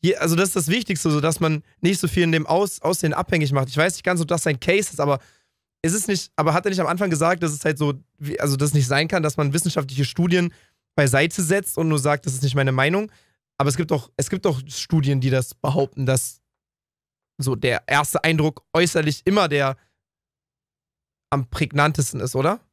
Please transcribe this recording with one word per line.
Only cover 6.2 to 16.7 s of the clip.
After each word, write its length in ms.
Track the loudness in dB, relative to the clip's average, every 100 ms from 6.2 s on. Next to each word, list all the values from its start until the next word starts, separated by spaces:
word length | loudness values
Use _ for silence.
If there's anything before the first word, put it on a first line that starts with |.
| -4 -2
aber 160 | 2
hat 120 | 2 0
er 40 |
nicht 100 | -2
am 80 | -2
Anfang 220 | 0 0
gesagt, 340 | 2 2 0
dass 80 | -2
es 140 | -2 -4
halt 120 | 0
so, 180 | -2 -2 -10 _
wie, 220 | -10 -2
also 160 | 0 0
das 180 | 2
nicht 140 | 2 2
sein 220 | 2 0
kann, 120 | 0
dass 140 | 0 0
man 160 | 0
wissenschaftliche 540 | 0 0 -2 -4 -2 -2
Studien 480 | 0 2 2 0 -4 _ _ _ 0
beiseite 480 | 2 4 2 0
setzt 340 | 0 0 0 -2
und 120 | 0
nur 100 | 2
sagt, 260 | 2 0 -2
das 80 |
ist 80 | -2
nicht 140 | 0 2
meine 160 | 0
Meinung? 400 | 2 2 0 -2 _ _ _ _ _
Aber 60 | -2
es 80 | 0
gibt 160 | -2
doch, 180 | -2 -4 -8
es 140 | -4
gibt 160 | -2 0
doch 160 | -2 -6
Studien, 520 | -12 0 0 2 2
die 100 | 2
das 240 | 0 -2
behaupten, 520 | -6 -2 0 -2 -2 0
dass 360 | 0 -2 -12 _ _ _